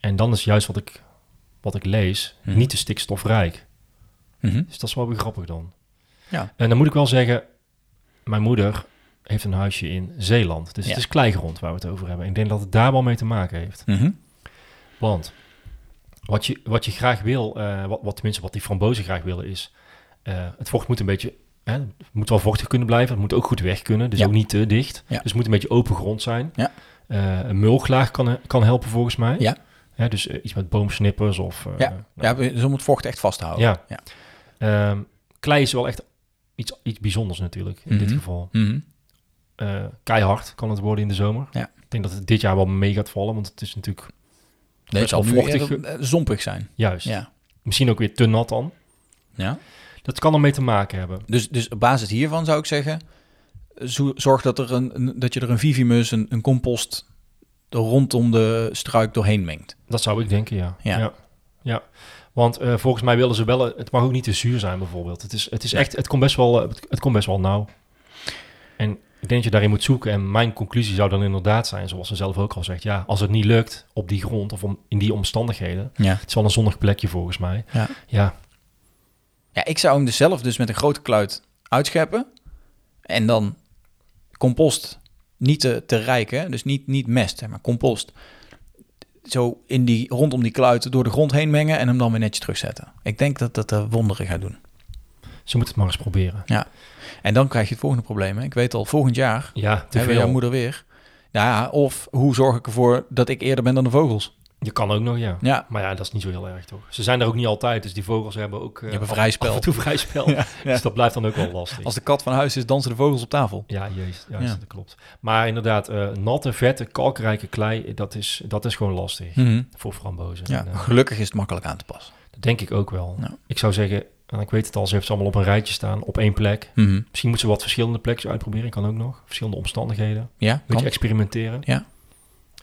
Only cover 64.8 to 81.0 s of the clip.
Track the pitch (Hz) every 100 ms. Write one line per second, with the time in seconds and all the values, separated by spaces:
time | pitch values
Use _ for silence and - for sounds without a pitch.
64.8 | 90 90 87 87 98 107 - 113 117 110
65.8 | - - - 135 135 - 123 120 - -
66.8 | - - 139 110 98 95 95 101 104 -
67.8 | _ _ _ - - - - - - -
68.8 | 107 98 _ _ 95 120 113 104 104 101
69.8 | - 127 110 101 98 107 117 - 101 120
70.8 | 107 98 101 98 101 95 95 110 - 98
71.8 | 92 95 90 95 98 95 101 95 87 90
72.8 | 107 98 90 95 101 110 104 117 113 -
73.8 | _ - 90 98 95 110 101 98 101 98
74.8 | _ 104 104 104 92 110 117 - 90 92
75.8 | 113 - 98 95 - 113 107 107 107 -
76.8 | 101 101 92 87 85 90 90 95 - 113
77.8 | 110 269 - 104 101 - - _ _ _
78.8 | _ _ _ _ _ _ _ - - 156
79.8 | 165 143 127 - 156 165 123 117 113 107
80.8 | 147 143